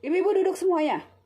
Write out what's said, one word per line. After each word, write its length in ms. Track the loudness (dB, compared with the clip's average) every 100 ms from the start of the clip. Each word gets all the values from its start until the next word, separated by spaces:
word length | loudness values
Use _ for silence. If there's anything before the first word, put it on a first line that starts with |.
Ibu-ibu 320 | -2 0 2
duduk 200 | 2 0 0
semuanya. 460 | 0 2 0 -2 -8 _